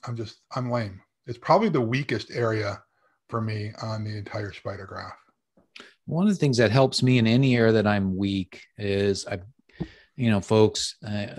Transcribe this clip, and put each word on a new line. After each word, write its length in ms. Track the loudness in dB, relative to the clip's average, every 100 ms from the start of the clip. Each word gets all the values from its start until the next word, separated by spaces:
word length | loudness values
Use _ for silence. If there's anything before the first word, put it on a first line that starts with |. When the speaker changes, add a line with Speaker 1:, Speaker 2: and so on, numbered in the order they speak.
| -12
Speaker 1:
I'm 100 | -10
just, 260 | -10 -14 -10 -6
I'm 140 | -4
lame. 300 | -4 -6 -10 _ _ -14
It's 120 | -6
probably 320 | 2 2 4
the 120 | 0
weakest 500 | 0 -2 -2 -6 -6
area 500 | -4 -2 -2 -4 -8 _ _ _ _ -8
for 120 | -6
me 300 | -4 -4 -8 -8
on 220 | -8 -6
the 140 | -8 -10
entire 360 | -10 -8 -10
spider 320 | -10 -12 -12 -12
graph. 320 | -14 -14 -18 _ _ _ _ _ -20 -20 _ -6
Speaker 2:
One 200 | 0 2
of 80 |
the 60 | 2
things 180 | 2 4
that 140 | 4
helps 320 | 6 4 2
me 140 | 2 4
in 100 | 4
any 300 | 4 4 4
area 160 | 4
that 140 | 4 4
I'm 280 | 2 0 -2
weak 480 | -2 -2 -6 -12 -20 -8
is 500 | -2 0 0 0 -4
I, 120 | -10 -12 _ _ -12 -12 -14 _ -2
you 160 | 0
know, 80 | 0
folks, 560 | 2 4 4 2 -8 -10 -8
uh, 220 | -8 -8